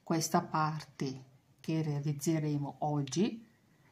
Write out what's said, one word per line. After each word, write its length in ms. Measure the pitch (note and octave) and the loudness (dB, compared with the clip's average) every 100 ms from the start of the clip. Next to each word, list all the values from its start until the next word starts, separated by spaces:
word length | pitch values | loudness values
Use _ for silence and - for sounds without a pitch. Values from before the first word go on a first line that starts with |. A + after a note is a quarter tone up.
questa 400 | - E3 D#3+ F3 | -2 0 2 2
parte 880 | F3 D#3 D#3 D#3 - - C#3 C3 - - _ _ | 2 2 2 0 -8 -6 -6 -6 -12 -20 _ _
che 180 | - D#3+ | -2 0
realizzeremo 1000 | D#3 C#3+ C#3+ C#3+ - D#3+ D3+ D3 C#3+ - | 0 0 -2 -2 0 2 2 0 -2 -4
oggi 680 | D3+ D3 C#3 E3 A3+ - - _ _ _ _ | 0 0 0 0 0 -2 -12 _ _ _ _